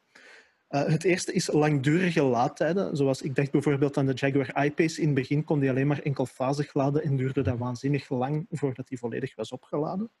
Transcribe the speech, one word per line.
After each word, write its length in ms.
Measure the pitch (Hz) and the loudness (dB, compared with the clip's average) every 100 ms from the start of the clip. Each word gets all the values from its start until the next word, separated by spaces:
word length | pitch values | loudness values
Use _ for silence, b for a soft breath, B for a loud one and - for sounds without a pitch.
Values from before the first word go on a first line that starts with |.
| _ B B B B B _ | _ B B B B B _
Eh, 180 | 143 147 | -2 0
het 180 | 156 | 2
eerste 300 | 190 180 - | 2 0 0
is 180 | 185 - | -4 0
langdurige 720 | 160 151 147 131 165 185 160 | 2 4 2 2 2 2 2
laadtijden. 720 | 139 117 135 - 156 185 - 139 | 2 4 0 0 0 0 -2 0
Zoals 240 | 139 135 | 0 0
ik 140 | 156 135 | -2 -2
dacht 160 | 135 | 0
bijvoorbeeld 460 | 151 151 139 143 147 | 2 2 2 2 2
aan 80 | 135 | 0
de 80 | |
Jaguar 520 | 127 139 139 120 - 147 | 0 0 0 0 0 -2
I-Pace. 340 | - 165 - | 0 -2 0
In 40 | 156 | 0
het 100 | 139 | 0
begin 280 | 127 147 | 0 0
kon 160 | 151 151 | 0 0
die 100 | 135 | 2
alleen 180 | 127 139 | 2 0
maar 120 | 143 | 0
enkelfazig 720 | 151 135 127 - 131 143 147 | -2 -2 -2 -2 -2 -2 -2
laden 300 | 147 135 143 | 0 0 0
en 120 | 151 135 | 0 -2
duurde 260 | 131 131 | -2 0
dat 160 | - 120 | 0 -2
waanzinnig 520 | 123 123 139 143 - | -4 -4 -2 -2 -2
lang 360 | 127 127 151 - | -4 -2 -4 -6
voordat 360 | 147 139 123 - | -4 -4 -6 -10
die 100 | 127 | -8
volledig 380 | 117 123 131 - | -6 -6 -6 -6
was 160 | 113 | -10
opgeladen. 600 | 127 - 156 156 175 226 _ | -12 -8 -4 -4 -4 -8 _